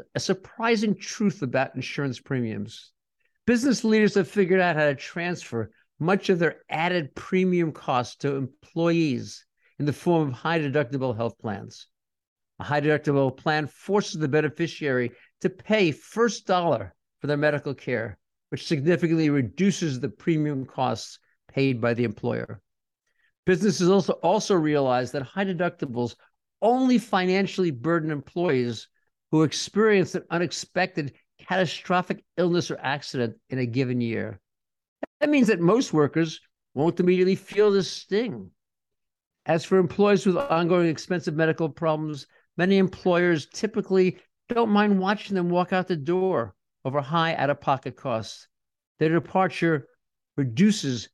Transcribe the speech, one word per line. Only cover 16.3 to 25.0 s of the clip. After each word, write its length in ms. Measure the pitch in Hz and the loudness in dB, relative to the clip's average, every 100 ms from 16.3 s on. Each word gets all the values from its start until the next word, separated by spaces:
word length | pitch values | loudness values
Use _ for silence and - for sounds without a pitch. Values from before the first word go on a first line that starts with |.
| 208 - | -2 -2
dollar 480 | 180 170 113 95 _ _ _ | 0 2 0 -4 _ _ _
for 60 | 139 | -4
their 100 | 147 | 0
medical 360 | 151 143 143 | 0 0 -4
care, 440 | 131 - 117 113 95 _ _ - | -10 -4 -4 -4 -12 _ _ -12
which 180 | 139 - | -12 -4
significantly 640 | 151 147 170 170 165 151 | -2 0 0 2 2 2
reduces 720 | 143 120 - 196 - 165 127 | 2 0 0 0 2 -2 -4
the 80 | 127 | -6
premium 560 | - - 160 151 139 131 | -6 -2 0 0 -4 -8
costs 540 | - 127 113 - - _ _ _ | -4 -2 -2 -8 -18 _ _ _
paid 320 | - 135 120 | 0 0 2
by 140 | 117 | 0
the 100 | 117 | 0
employer. 560 | 120 107 123 117 117 110 _ _ _ _ _ _ _ _ - | -2 -2 -4 -4 -6 -12 _ _ _ _ _ _ _ _ 0
Businesses 420 | 180 208 151 175 | 2 2 2 4
also, 260 | 196 190 - | 4 2 0
also 400 | 165 208 - 190 | 2 0 2 2
realize 580 | 151 147 135 123 | 2 2 2 0